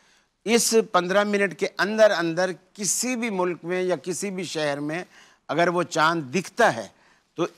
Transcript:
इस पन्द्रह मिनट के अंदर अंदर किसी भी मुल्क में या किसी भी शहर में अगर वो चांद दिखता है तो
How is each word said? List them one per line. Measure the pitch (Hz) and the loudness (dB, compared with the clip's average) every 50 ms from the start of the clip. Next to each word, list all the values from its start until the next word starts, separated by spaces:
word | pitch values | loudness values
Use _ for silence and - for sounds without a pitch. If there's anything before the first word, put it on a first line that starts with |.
| _ _ _ _ _ _ _ _ - | _ _ _ _ _ _ _ _ -2
इस | 190 233 233 226 - 233 226 220 - - | 0 2 2 2 4 2 2 2 2 0
पन्द्रह | 180 175 180 190 202 208 | 0 0 2 2 2 2
मिनट | 208 208 202 202 190 143 | 2 2 0 0 0 -2
के | - 196 | -2 -6
अंदर | - - - 170 196 220 220 220 208 | -6 -2 -2 -2 -2 4 6 6 6
अंदर | 196 165 170 165 160 165 185 185 175 151 _ _ _ | 6 4 0 -2 0 0 -2 -2 -2 -6 _ _ _
किसी | - 208 170 - - - 247 254 | -8 -4 -4 -2 -2 -2 -2 -4
भी | 233 226 233 | -2 -4 -4
मुल्क | 202 185 180 180 175 165 - | -2 -2 -2 -2 -2 -6 -6
में | 165 180 185 185 | -6 -4 -2 -2
या | 185 175 | -2 -2
किसी | 147 - 180 180 - - 202 | -4 -4 -8 -8 -6 -6 -6
भी | 190 185 180 | -6 -6 -8
शहर | 147 - 160 151 147 143 143 | -8 -6 -4 -2 -2 -2 -4
में | 147 147 156 175 180 _ _ - - _ _ _ _ - | -4 -6 -6 -8 -10 _ _ -20 -20 _ _ _ _ -6
अगर | 135 151 170 175 | 0 2 2 2
वो | 175 180 170 | 2 0 -2
चांद | - - 160 151 160 170 170 151 | -2 0 2 2 2 2 0 -4
दिखता | 123 127 190 175 - - - 233 196 | -4 -4 -4 -6 -4 0 2 4 4
है | 135 117 104 92 _ _ _ _ _ _ _ _ _ - | 4 0 -6 -12 _ _ _ _ _ _ _ _ _ -6
तो | 170 170 - | -6 -6 -2